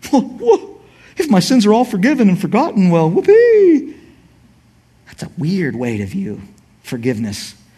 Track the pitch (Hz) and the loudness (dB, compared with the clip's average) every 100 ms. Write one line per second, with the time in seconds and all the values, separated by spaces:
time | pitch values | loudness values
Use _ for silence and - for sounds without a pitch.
0 | - 277 - 240 466 403 - - - _ | -2 -2 -2 -6 -4 -4 -4 -20 -20 _
1 | - - 339 208 - 262 208 214 247 208 | -20 -8 0 0 2 2 4 2 0 0
2 | 202 302 214 175 156 196 330 - 185 165 | 0 2 2 2 -2 -2 -2 0 2 2
3 | 160 190 381 427 480 440 392 311 - - | 2 0 4 6 6 4 4 2 0 -16
4 | - - _ _ _ _ _ _ _ _ | -20 -20 _ _ _ _ _ _ _ _
5 | _ - 165 - 147 190 160 113 123 110 | _ -16 -16 -8 -4 -2 -2 -4 -6 -4
6 | 101 190 143 104 - - _ _ - 131 | -6 -6 -8 -10 -14 -20 _ _ -12 -6
7 | 117 113 110 98 - - _ | -4 -4 -4 -8 -14 -18 _